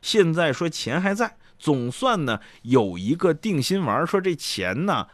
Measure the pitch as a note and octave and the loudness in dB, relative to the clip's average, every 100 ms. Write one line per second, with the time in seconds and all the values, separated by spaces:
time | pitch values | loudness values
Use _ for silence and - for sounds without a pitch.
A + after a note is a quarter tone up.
0 | - A3 E3+ D#3+ D#3+ B2 E3+ - A2+ D#3 | 0 2 4 2 0 0 -4 -4 -4 -2
1 | G3 G3+ A3+ - - _ D#3 C3+ A#2+ - | 0 -2 -4 -6 -20 _ 0 0 -2 -2
2 | C4 G#3+ C3+ A2 - - A#2 C3 G2+ F2+ | 0 0 0 -4 -6 -16 2 2 4 0
3 | G2 E3+ F3+ D3+ A3 D#3 B2 F#3+ C3+ A2+ | -2 2 2 2 0 0 0 0 0 0
4 | E3 G3 F#3 D#3+ - - F2+ A2+ G3 B2+ | 0 0 0 -2 -6 -4 -2 -2 0 -2
5 | - | -4